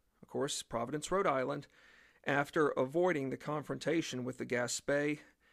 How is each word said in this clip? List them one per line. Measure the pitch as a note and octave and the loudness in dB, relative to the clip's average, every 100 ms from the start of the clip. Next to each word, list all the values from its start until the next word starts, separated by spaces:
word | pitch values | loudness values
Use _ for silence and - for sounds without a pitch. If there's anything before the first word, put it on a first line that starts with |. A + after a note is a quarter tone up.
| _ _ | _ _
of | - | -8
course, | B2 C#3 - | -4 -2 -4
Providence, | - A#2 A#2 D3 - | -6 -4 -4 -4 -2
Rhode | F#3 G3 | 0 2
Island, | C3+ C3 C#3+ - _ - - - _ - | 2 0 -4 -8 _ -20 -20 -20 _ 0
after | C#3 C#3+ E3+ D3 | 0 2 4 4
avoiding | - C3 D#3 F3+ D#3 C3+ | 4 0 4 4 2 0
the | B2 | -4
confrontation | - D3+ C3+ C#3 - E3 D#3 B2 | -4 -6 -4 -4 0 0 0 -4
with | B2 B2 | -6 -6
the | - | -2
Gaspé. | B2 A#2+ - - C#3+ D3 D3 - _ _ | -2 0 -4 0 0 0 -2 -8 _ _